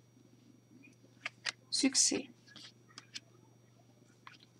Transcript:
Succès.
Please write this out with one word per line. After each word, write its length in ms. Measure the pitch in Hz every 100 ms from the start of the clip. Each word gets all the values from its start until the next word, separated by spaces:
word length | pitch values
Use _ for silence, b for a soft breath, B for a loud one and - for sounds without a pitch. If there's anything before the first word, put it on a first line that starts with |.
| - - - - - - - - - - - - - - - - -
Succès. 600 | - 269 - - - - - - - - - - - - - - - - - - - - - - - - - -